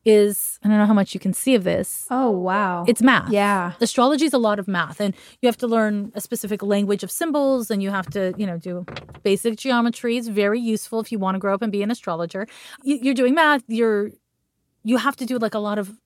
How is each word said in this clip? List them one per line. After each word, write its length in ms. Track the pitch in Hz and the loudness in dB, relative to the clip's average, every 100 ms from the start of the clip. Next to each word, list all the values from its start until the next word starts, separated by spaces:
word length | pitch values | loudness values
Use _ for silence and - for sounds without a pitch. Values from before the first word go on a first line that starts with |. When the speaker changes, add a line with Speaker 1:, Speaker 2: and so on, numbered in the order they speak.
Speaker 1:
is, 540 | 220 208 208 202 - - | 4 6 6 2 -6 -2
I 40 | 208 | 2
don't 100 | 208 | 4
know 80 | 208 | 6
how 80 | |
much 200 | 208 196 | 4 2
you 60 | - | -2
can 120 | 190 | -4
see 220 | - 262 240 | -2 2 2
of 80 | |
this. 420 | 180 - - - - | 2 -2 -2 -8 -6
Speaker 2:
Oh, 200 | 262 254 | -2 0
wow. 540 | 185 185 196 190 175 175 | 0 0 0 0 0 0
Speaker 1:
It's 140 | 226 | 4
math. 280 | 247 226 - | 4 4 2
Speaker 2:
Yeah. 420 | 202 202 196 180 - | 0 2 2 -2 -2
Speaker 1:
Astrology 440 | 233 - 254 294 | -2 2 2 4
is 80 | 311 | 2
a 60 | 254 | 2
lot 200 | 220 208 | 2 0
of 60 | 190 | -2
math, 320 | 180 156 156 | -4 -4 -4
and 140 | 202 - - - | -6 -6 -12 -2
you 60 | 247 | 0
have 80 | 226 | 0
to 80 | 240 | 0
learn 440 | 226 214 208 202 | 2 2 0 -6
a 60 | 208 | -10
specific 420 | - 233 202 208 | -8 -8 -6 -4
language 400 | 202 202 202 202 | 0 0 0 -2
of 80 | 190 | -4
symbols, 600 | - 330 285 277 254 220 | -4 -2 0 2 0 -2
and 100 | 202 | -4
you 80 | 196 | -2
have 180 | 196 170 | -4 -4
to, 220 | 202 185 185 | -4 -4 -2
you 80 | 202 | -4
know, 100 | 170 | -6
do 300 | 185 180 180 - - - | -8 -10 -10 -14 -16 -4
basic 320 | 202 202 233 214 | 0 0 0 -4
geometry. 600 | 269 240 233 - 240 240 | 0 2 0 -2 -4 -4
It's 120 | 233 | -2
very 320 | 202 202 233 | 0 0 0
useful 400 | 233 214 - 226 | 0 -4 -4 -6
if 100 | 220 | -4
you 60 | 220 | -4
wanna 200 | 190 190 | -2 -2
grow 140 | 196 | -2
up 80 | 196 | -2
and 80 | 226 | -2
be 100 | 202 | -2
an 80 | 202 | -2
astrologer. 560 | 147 - 165 180 175 220 - - - | -4 -4 -6 -6 -6 -10 -12 -20 -8
Y-, 140 | 269 277 | -4 -2
you're 120 | 262 | 0
doing 200 | 262 254 | 2 2
math, 280 | 330 302 285 - | 4 4 2 0
you're, 420 | 226 226 208 208 - _ _ _ _ _ _ | 0 2 0 -2 -8 _ _ _ _ _ _
you 120 | 214 247 | -2 0
have 200 | 254 269 | 0 -2
to 100 | 247 | -4
do, 120 | 247 | -2
like, 160 | 220 | -2
a 60 | 220 | -2
lot 180 | 208 208 | -4 -4
of 140 | 196 220 | -6 -10